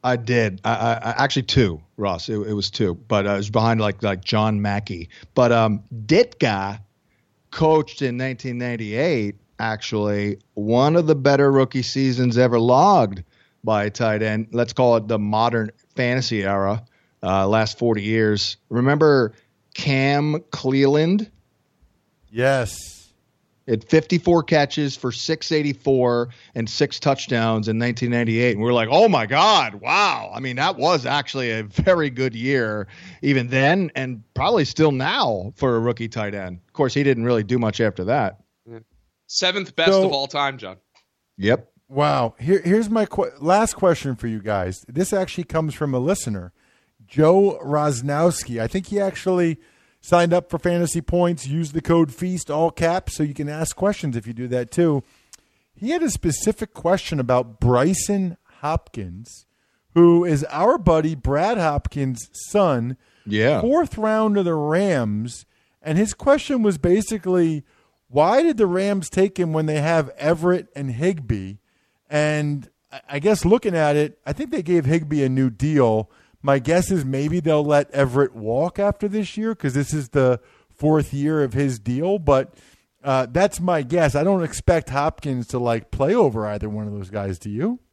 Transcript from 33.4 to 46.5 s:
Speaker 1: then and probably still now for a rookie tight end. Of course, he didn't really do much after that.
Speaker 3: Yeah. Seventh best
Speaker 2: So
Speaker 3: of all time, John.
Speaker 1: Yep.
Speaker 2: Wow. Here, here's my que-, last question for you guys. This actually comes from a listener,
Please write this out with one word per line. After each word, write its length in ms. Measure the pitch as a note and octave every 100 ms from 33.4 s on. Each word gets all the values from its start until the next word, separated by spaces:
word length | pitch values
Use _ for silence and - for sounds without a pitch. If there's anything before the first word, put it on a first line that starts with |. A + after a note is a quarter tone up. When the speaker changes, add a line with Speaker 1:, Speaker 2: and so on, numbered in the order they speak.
| A#2+
Speaker 1:
then 460 | C3 C#3 F#3 F3
and 300 | C3 C3 A#2 -
probably 300 | - D#3+ A3
still 260 | C#3 - D#3
now 600 | C3 C#3 B3+ E3 G2+ F#2+
for 220 | - C3+ A#2
a 20 |
rookie 300 | A#2+ A#2 A2+
tight 260 | A2+ G#2
end. 240 | G2+ F#2 F2+ _
Of 60 |
course, 200 | - C3+
he 120 | C#3+
didn't 180 | C#3 A#2
really 220 | A#2 A#2+
do 160 | G#2 B2
much 200 | A2+ G2+
after 220 | A2+ - F#2
that. 340 | C#3 G2 - _ _ A#2
Speaker 3:
Yeah. 120 | A2+ _ _ _ _ _
Seventh 480 | - F#3 G3 F3 -
best 160 | E3
Speaker 2:
So 140 | G3 F#3+
Speaker 3:
of 60 |
all 140 | C#3 C3+
time, 320 | D3 C#3 C3
John. 200 | G2+ F#2+ _ _ _ _ _ -
Speaker 1:
Yep. 340 | G2 B2 - _ _
Speaker 2:
Wow. 460 | C3+ D3 C#3 A#2 -
Here, 200 | B2+ F#3+
here's 260 | E3+ G#3 G#3+
my 160 | A3 G#3
que-, 240 | - F#3 C#3
last 360 | D3+ G3 A3
question 420 | - F#3+ D#3+ C#3 A#2+
for 100 | A#2+
you 140 | A2
guys. 440 | G#2 G2+ F#2 F#2 -
This 240 | C3 F#3+
actually 320 | G3+ F#3 -
comes 280 | E3+ E3 D#3+
from 220 | B2+ D3
a 60 | B2+
listener, 520 | C3+ G3 - G2+ F2+